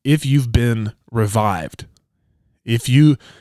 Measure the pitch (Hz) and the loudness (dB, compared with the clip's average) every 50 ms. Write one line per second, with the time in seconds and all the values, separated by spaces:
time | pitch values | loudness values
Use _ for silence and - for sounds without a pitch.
0 | - 139 151 151 - 135 139 143 127 120 117 123 120 120 117 113 110 110 - _ | -2 0 0 0 0 0 0 0 2 2 0 2 2 0 -2 -2 -4 -8 -10 _
1 | _ _ 117 113 110 101 98 113 107 104 95 85 78 - - - - - _ _ | _ _ -4 -2 -2 0 0 0 0 0 -2 -4 -8 -10 -14 -18 -20 -20 _ _
2 | _ _ _ _ _ _ _ _ _ _ _ _ _ 113 117 113 - - 123 143 | _ _ _ _ _ _ _ _ _ _ _ _ _ -4 -4 -4 -2 0 2 4
3 | 151 151 139 - _ - - _ | 4 4 2 0 _ -14 -20 _